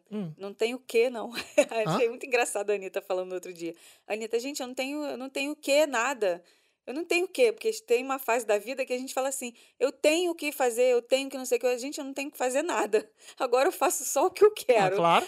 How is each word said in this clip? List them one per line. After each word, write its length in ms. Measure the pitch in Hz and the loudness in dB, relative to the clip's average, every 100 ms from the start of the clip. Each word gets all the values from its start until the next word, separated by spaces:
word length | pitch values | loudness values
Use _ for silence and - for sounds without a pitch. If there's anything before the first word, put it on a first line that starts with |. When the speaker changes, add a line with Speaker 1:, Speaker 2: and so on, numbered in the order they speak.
| _ | _
Speaker 1:
Hum. 200 | 208 175 156 | -8 -8 -8
Speaker 2:
Não 160 | 196 | -12
tenho 240 | 196 226 247 | -4 -4 -4
o 20 | |
quê, 300 | - 233 247 | -2 2 2
não. 220 | 240 208 | 0 -8
<laughs> 540 | 233 - - 269 226 220 | -8 -2 0 2 0 0
Achei 200 | 277 233 | 2 0
Speaker 1:
Hã? 20 | |
Speaker 2:
muito 160 | 247 277 | -2 -2
engraçado 440 | 240 233 208 202 | 0 0 -2 -2
a 40 | 208 | -2
Anitta 260 | 190 196 | -4 -8
falando 320 | - 185 185 | -4 -4 -4
outro 180 | 185 185 | -8 -10
dia. 200 | 175 165 165 - - - | -10 -10 -10 -16 -20 -8
"Anitta, 320 | 214 226 233 | -8 -4 -4
gente, 200 | 262 294 | -4 -6
eu 60 | 247 | -8
não 60 | 254 | -6
tenho, 280 | 262 294 | -6 -4
eu 140 | 285 247 | -6 -8
não 120 | 262 | -8
tenho 220 | 277 277 | -6 -6
o 40 | 302 | -4
quê, 300 | - 285 311 | 2 4 4
nada. 560 | 247 240 269 202 175 - _ _ _ - | 2 -2 0 0 -2 -6 _ _ _ -10
Eu 80 | |
não 100 | 262 | -8
tenho 220 | 349 349 349 | -2 0 0
o 20 | |
quê", 240 | - 240 | 2 2
porque 200 | 214 220 214 - | 2 -2 -4 0
tem 160 | 240 | 0
uma 160 | 262 269 | 0 -4
fase 260 | - 233 214 | 0 0 2
da 140 | 208 | -2
vida 260 | 202 262 262 | -2 -6 -4
que 80 | |
a 40 | 247 | -4
gente 160 | 262 - | -4 -4
fala 140 | 262 | -4
assim, 240 | 269 240 233 - _ | -4 -8 -12 -20 _
"Eu 120 | 269 | -2
tenho 400 | - 302 330 359 | 2 2 4 0
o 40 | 339 | -2
que 160 | 294 | -4
fazer, 400 | 285 254 226 254 | 0 0 4 4
eu 100 | 240 | 4
tenho 260 | 240 262 269 | 2 0 0
que 80 | 269 | -6
não 80 | 254 | -4
sei 120 | 240 | 0
o 40 | |
que". 160 | 254 247 | 0 -2
Gente, 180 | 262 311 | -4 -8
eu 60 | 269 | -8
não 80 | |
tenho 160 | 277 277 | -8 -10
que 80 | - | -4
fazer 240 | 254 254 | -2 0
nada. 480 | 339 220 214 208 - _ - - | 0 0 0 0 -2 _ -20 -6
Agora 280 | 262 240 294 | 0 2 2
eu 40 | |
faço 340 | 359 285 - 262 | 2 0 0 -2
só 220 | 285 359 | 0 0
o 40 | |
que 120 | - 415 | 6 4
eu 60 | |
quero. 420 | 415 - 233 190 196 | 6 2 4 4 4
Speaker 1:
Ah, 20 | |
claro. 300 | 170 185 | 4 4